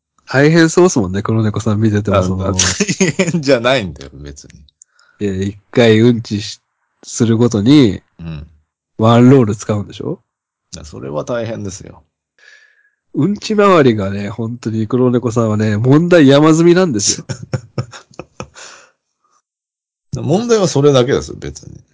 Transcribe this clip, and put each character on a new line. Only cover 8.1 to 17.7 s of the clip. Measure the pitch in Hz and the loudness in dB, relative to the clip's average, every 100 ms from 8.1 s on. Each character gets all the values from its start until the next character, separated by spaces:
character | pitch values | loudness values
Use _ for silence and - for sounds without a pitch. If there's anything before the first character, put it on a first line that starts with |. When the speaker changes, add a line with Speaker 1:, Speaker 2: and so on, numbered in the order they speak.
| - | -18
Speaker 2:
う | |
ん。 | 82 78 71 _ _ _ _ - | -14 -14 -16 _ _ _ _ -2
Speaker 1:
ワ | 113 117 | 2 6
ン | 123 | 6
ロ | 139 | 6
ー | 110 | 2
ル | 98 | -4
使 | - | -6
う | 104 | -6
ん | 92 | -8
で | |
し | - | -12
ょ？ | - 170 _ _ _ _ _ - | -12 -12 _ _ _ _ _ -20
Speaker 2:
い | |
や、 | |
そ | 76 110 | -18 -16
れ | 135 | -10
は | 147 | -10
大 | 135 120 113 | -8 -8 -8
変 | 110 | -10
で | 101 | -12
す | - | -14
よ。 | - - _ _ _ _ _ _ _ _ _ _ _ | -20 -20 _ _ _ _ _ _ _ _ _ _ _
Speaker 1:
う | 143 165 | -4 -4
ん | 208 | -4
ち | - 208 | -4 2
周 | 202 175 | 4 4
り | 131 107 | 4 2
が | 98 | -4
ね、 | 101 101 | -8 -10
本 | 107 113 120 | -10 -10 -8
当 | 117 | -8
に | 110 110 | -6 -4
黒 | 127 127 | 0 0
猫 | 120 123 | 0 -2
さ | 117 | -2
ん | 113 | -2
は | 107 | -2
ね、 | 107 107 | -2 0
問 | 127 147 175 | 2 2 4
題 | 175 135 | 4 6
山 | 139 156 | 6 4
積 | 160 170 | 4 4
み | 175 | 4
な | 185 | 2
ん | |
で | 104 | -2
す | - - | -4 -6
よ。 | - - - - - | -10 -16 -10 -12 -10